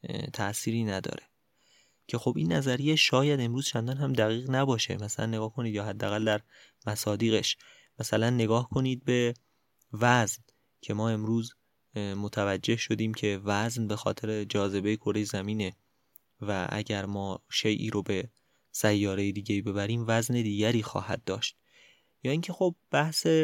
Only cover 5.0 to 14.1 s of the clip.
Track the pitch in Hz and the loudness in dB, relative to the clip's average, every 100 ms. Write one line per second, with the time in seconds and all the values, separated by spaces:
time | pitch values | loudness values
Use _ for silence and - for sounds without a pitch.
5 | 104 - 110 113 110 113 117 104 104 101 | -6 -4 -2 -2 -4 -4 -4 -2 -4 -4
6 | 104 104 110 107 - - - _ - 107 | -2 0 2 2 0 -20 -20 _ -6 -2
7 | - 104 113 110 - - - - _ _ | 0 0 4 4 2 -4 -8 -20 _ _
8 | 117 107 113 123 113 113 123 135 131 127 | 0 2 4 2 4 2 2 0 0 -2
9 | - 123 120 120 _ _ _ _ _ 107 | 0 2 2 -2 _ _ _ _ _ 2
10 | 120 123 110 - - _ _ _ - 107 | 6 6 4 -2 -12 _ _ _ -6 -2
11 | 110 110 107 113 117 - _ _ _ 107 | 0 0 0 -2 -2 -10 _ _ _ -8
12 | 101 98 101 - 101 95 - 113 - 113 | -6 -6 -6 -2 0 0 0 -2 0 -2
13 | 110 110 107 101 101 101 113 120 110 104 | -2 -2 -2 -2 0 0 0 -2 -4 -2
14 | - | -2